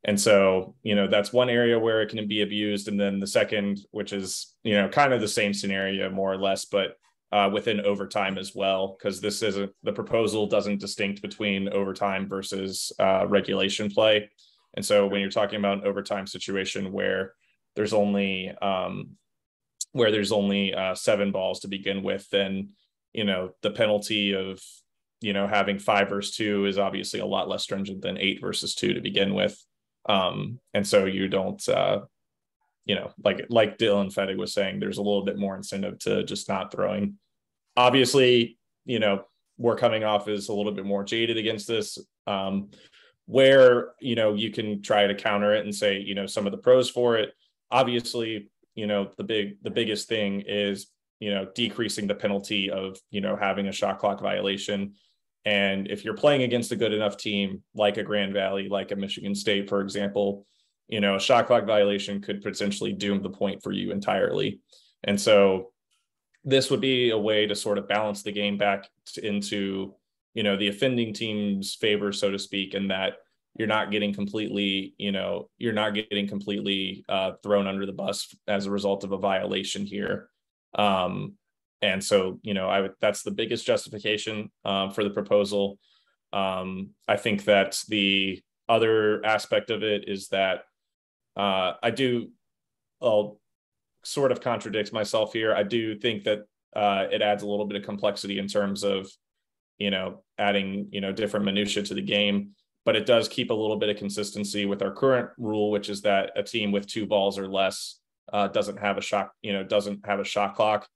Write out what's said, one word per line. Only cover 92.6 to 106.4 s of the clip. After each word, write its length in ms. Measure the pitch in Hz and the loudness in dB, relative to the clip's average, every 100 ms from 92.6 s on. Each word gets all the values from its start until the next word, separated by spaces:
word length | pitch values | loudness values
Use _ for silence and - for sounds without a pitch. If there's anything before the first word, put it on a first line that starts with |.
| _ _ _ _ | _ _ _ _
I'll 380 | 120 107 104 - _ _ _ _ _ _ | 2 2 2 -6 _ _ _ _ _ _
sort 280 | - - 135 | -8 0 2
of 80 | 120 | 2
contradict 520 | - 113 110 107 104 | 0 -2 -2 -4 -2
myself 400 | 113 104 113 107 | -4 -2 0 0
here. 220 | 113 110 95 | 0 2 2
I 80 | |
do 320 | 101 117 113 104 | 2 0 -2 -2
think 280 | 123 107 104 | -2 -2 -2
that, 200 | 104 - _ _ 110 | -2 -4 _ _ 0
uh, 320 | 104 98 95 | 2 2 0
it 120 | 107 | 0
adds 180 | 104 104 | 2 0
a 60 | 104 | -2
little 160 | 101 104 | -4 -4
bit 140 | 98 | -6
of 60 | 98 | -8
complexity 500 | 101 107 101 101 98 | -2 -2 -2 -6 -6
in 100 | 98 | -2
terms 360 | 104 101 98 | -2 -2 -2
of, 240 | 101 98 98 - _ _ _ _ _ _ | -2 -2 -6 -18 _ _ _ _ _ _
you 120 | 101 | -2
know, 320 | 95 92 92 _ - | -2 -4 -10 _ -2
adding, 480 | 101 101 95 98 101 | 2 2 0 -6 -8
you 100 | 101 | -6
know, 100 | 98 | -6
different 340 | 98 104 104 101 | -4 -2 0 0
minutia 380 | 101 101 101 | 0 0 -2
to 100 | 101 | -4
the 80 | 98 | -6
game, 480 | 101 101 101 101 101 _ _ _ | -2 2 2 0 -4 _ _ _
but 120 | - 110 | 0 0
it 100 | 104 | 4
does 220 | 117 107 | 4 4
keep 240 | - 120 | -4 -4
a 20 | |
little 240 | 110 107 107 | -2 -2 0
bit 120 | 107 | -2
of 80 | 104 | -2
consistency 680 | 101 101 101 104 101 - 202 | -4 -6 -6 -6 -6 -2 -2
with 160 | 196 | -2
our 100 | 98 | -4
current 380 | - 135 127 117 - | 0 2 2 0 -8
rule, 320 | 113 107 104 | -4 0 0
which 180 | 104 104 | 0 -2
is 140 | 101 | -2
that 300 | 104 98 95 | 2 2 2
a 60 | - | -4